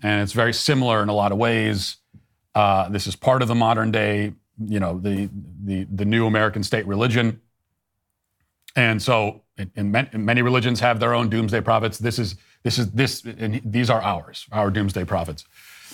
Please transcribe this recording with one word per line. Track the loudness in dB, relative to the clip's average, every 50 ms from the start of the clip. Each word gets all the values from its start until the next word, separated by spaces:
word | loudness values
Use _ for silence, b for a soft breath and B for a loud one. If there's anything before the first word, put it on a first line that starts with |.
And | 0 0 2 2
it's | 0 0
very | 0 2 2 2 0
similar | 0 0 2 2 2 2 2 2 2
in | 2 2
a | 2
lot | 2 2 2
of | 2 2
ways. | 2 2 2 2 0 0 0 -2 -4 -6 -10 -14 _ _ -20 -20 _ _ _ _ _ _ 0
Uh, | 2 4 4 4 2 0 0
this | -4 -4 -4
is | -6 -8
part | 0 2 2 2 2
of | 2 2
the | 2
modern | 2 4 2 2 2 0 0
day, | 0 0 0 0 0 -2 -2 -4 -6 -12 _ _ _ -12 -8
you | -4 -2 -2
know, | -2 -2 -4 -4
the, | -4 -4 -2 -2 -4 -6 -8 -12 -14 -14 -14 -10 -6
the, | -4 -4 -4 -4
the | -6 -4 -2 0
new | 2 2 2 2
American | 2 2 2 0 0 -2 -4
state | -4 -2 -2 -2 -2
religion. | -2 -2 0 0 2 2 2 0 0 -2 -6 _ _ _ _ _ _ _ _ _ _ _ _ _ _ _ _ _ _ _ _ _ _ _ _ _ -4 _
And | 2 2 2 2 0
so, | 2 2 2 2 2 0 -4 -8 _ _ _ -12
in, | -12 -10 -6
in | -4 -2 0
man-, | 0 0 -2 -2 -6
many | -2 0 2 2 2
religions | 4 4 2 2 2 0 0 2
have | 2 2 2 2
their | 2 2
own | 2 2 2 0
doomsday | 0 0 0 0 0 0
prophets. | 2 2 2 2 2 -2 -4 -2
This | -4 -4 -2 -2
is, | -4 -4 -6 b b b b b
this | b -2 -2 0
is, | -2 -2
this, | 0 0 0 0 0 -6 -12
and | -14 -10 -6 -6 -4 -4 -4 -6
these | -2 -2 0 2 2
are | 2 2
ours, | 2 -2 -4 -4 -8 -12 -18 -18 -16 -6
our | -2 0 0 0
doomsday | 0 0 -2 -2 -2 -4 -4
prophets. | -2 -2 -4 -4 -6 -10 -12 -16 B B B B B B B B B